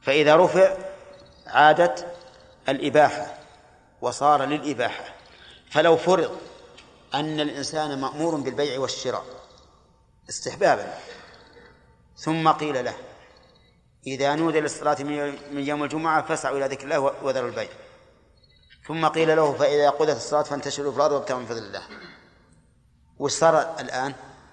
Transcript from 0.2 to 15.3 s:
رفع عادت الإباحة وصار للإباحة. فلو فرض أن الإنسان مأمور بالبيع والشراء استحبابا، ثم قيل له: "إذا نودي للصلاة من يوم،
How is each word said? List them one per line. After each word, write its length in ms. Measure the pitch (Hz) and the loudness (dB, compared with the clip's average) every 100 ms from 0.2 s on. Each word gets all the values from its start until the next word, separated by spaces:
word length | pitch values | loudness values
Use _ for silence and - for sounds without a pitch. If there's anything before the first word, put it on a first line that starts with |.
| 147 156 | 6 8
رفع 400 | 180 180 190 - - - - - - - - | 6 6 4 4 -10 -16 -20 -20 -20 -20 -2
عادت 600 | 123 151 156 175 - - - - - - - - | 6 6 8 4 2 -10 -14 -20 -20 -20 -10 -4
الإباحة 680 | 139 147 147 127 123 - - - - - _ _ _ | -2 2 6 4 2 -10 -12 -20 -20 -20 _ _ _
وصار 440 | 120 123 143 147 | -6 0 2 2
للإباحة. 600 | 135 151 151 123 117 - - - - - - - _ | 2 -4 -4 -4 -4 -6 -14 -18 -20 -20 -20 -20 _
فلو 260 | 147 170 165 | 2 4 4
فرض 420 | 170 185 135 - - - - - - - _ | 4 2 0 -6 -16 -20 -20 -20 -20 -20 _
أن 260 | 135 156 156 | -4 -4 -4
الإنسان 600 | 147 131 135 156 151 139 | -4 -4 -6 -4 -4 -4
مأمور 340 | 135 147 165 | -6 -2 -2
بالبيع 440 | 156 127 123 143 127 | -2 -4 -2 -4 -2
والشراء 460 | 131 - 131 107 - - - - _ _ _ _ _ _ - | -4 -4 -6 -6 -8 -18 -20 -20 _ _ _ _ _ _ -14
استحبابا، 640 | - - 139 185 120 98 - - - - - - - - _ _ _ _ - | -10 -10 0 2 2 -2 -12 -16 -20 -20 -20 -20 -20 -20 _ _ _ _ -10
ثم 320 | - 160 160 | -4 0 2
قيل 360 | 151 151 131 | 2 -2 -4
له: 100 | 123 - - - - _ _ _ _ _ _ _ 131 | -6 -10 -18 -20 -20 _ _ _ _ _ _ _ -12
"إذا 280 | 131 139 | -2 -2
نودي 260 | 147 165 156 | 0 0 0
للصلاة 360 | 151 - 147 143 | -2 -4 -2 -2
من 100 | 143 | -4
يوم، 260 | 147 143 | -6 -6